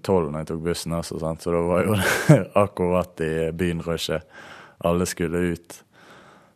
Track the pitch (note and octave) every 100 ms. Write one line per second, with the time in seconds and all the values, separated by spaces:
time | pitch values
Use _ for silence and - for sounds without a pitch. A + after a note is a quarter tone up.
0 | - F#2+ D2+ D#2 D#2 E2 E2+ E2 E2 E2+
1 | E2 D#2 D#2+ E2 F2 E2+ E2+ F2 F#2+ G#2
2 | F#2 - - C#3 F#2 G2 G2+ - F2+ F2+
3 | F2 - D#2+ D#2+ D#2+ E2 F2+ E2+ E2+ E2
4 | - D#2+ - - - - - - E2 F2
5 | F2+ - E2+ E2+ F2 E2+ - - _ -
6 | - - - - -